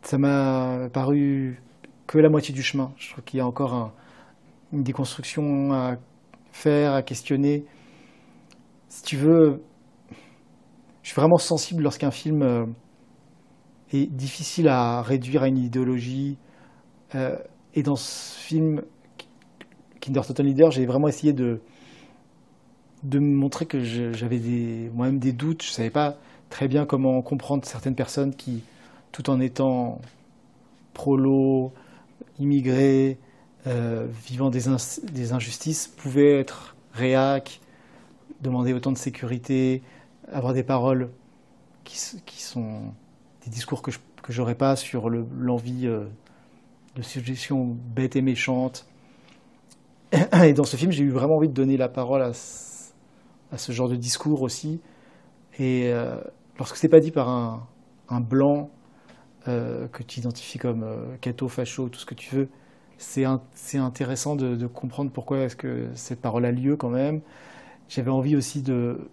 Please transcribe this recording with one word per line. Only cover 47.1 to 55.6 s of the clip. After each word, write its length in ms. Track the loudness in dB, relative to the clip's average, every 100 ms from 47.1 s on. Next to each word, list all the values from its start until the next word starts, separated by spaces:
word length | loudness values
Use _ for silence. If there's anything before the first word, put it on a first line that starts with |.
| -8 -8 -8 -4 -2 -2 -6 -8
bêtes 220 | -4 0 0
et 60 |
méchantes. 680 | 0 0 0 0 -2 -6 -20 -20 -20 -20 -20 -20 -20 _ _ -20 _ _ _
<clears throat> 320 | 2 6 8
Et 100 | 8
dans 100 | 8
ce 140 | 2 0
film, 140 | 0
j'ai 120 | 2
eu 80 | 2
vraiment 240 | 2 2 4
envie 140 | 2
de 40 |
donner 220 | 2 2 2
la 140 | 0
parole 320 | -2 0 0
à 100 | 0
ce, 580 | -4 -14 -16 -18 -18 -20 _ _ _ -20 -20 _
à 60 | -12
ce 140 | -8
genre 160 | -2 0
de 60 | 0
discours 460 | -2 -4 0 0
aussi. 380 | 0 -4 -6 -8 -10 -20 -20 -20 -20 _ _
Et, 320 | -4